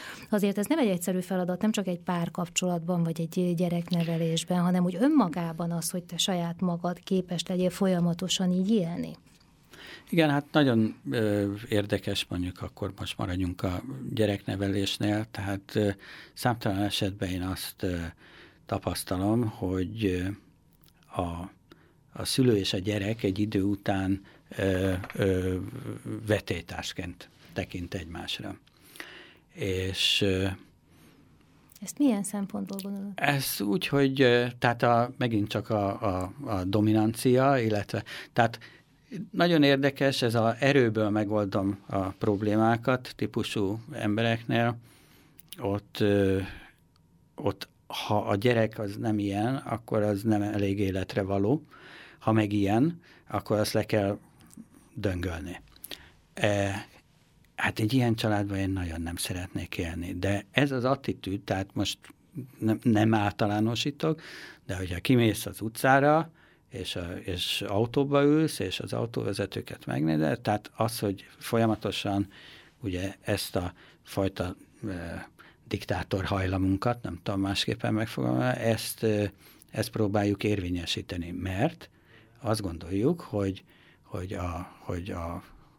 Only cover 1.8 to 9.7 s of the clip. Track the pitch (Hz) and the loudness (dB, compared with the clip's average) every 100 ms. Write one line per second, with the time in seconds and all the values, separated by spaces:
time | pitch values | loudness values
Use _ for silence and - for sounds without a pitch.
1.8 | 190 175 175 175 170 - 170 - 180 175 | -2 -4 -2 -2 -2 -4 -4 -2 0 -2
2.8 | 165 180 165 165 165 185 180 170 180 170 | 0 2 2 0 -4 0 0 2 0 0
3.8 | 170 175 165 165 165 165 165 180 175 180 | 0 0 0 0 0 0 0 2 4 4
4.8 | 175 180 269 311 185 175 170 165 170 170 | 2 2 2 4 2 0 -4 -4 -4 -2
5.8 | 165 180 175 170 - 180 170 170 185 170 | -4 -6 -8 -4 0 0 -2 0 0 0
6.8 | 175 180 - 190 180 175 - 180 180 180 | -2 -4 0 0 0 -4 -2 0 0 2
7.8 | 190 180 175 170 180 - 185 180 190 226 | 2 4 2 0 -2 0 2 2 4 2
8.8 | 165 175 160 - _ _ _ _ _ | 2 -4 -8 -10 _ _ _ _ _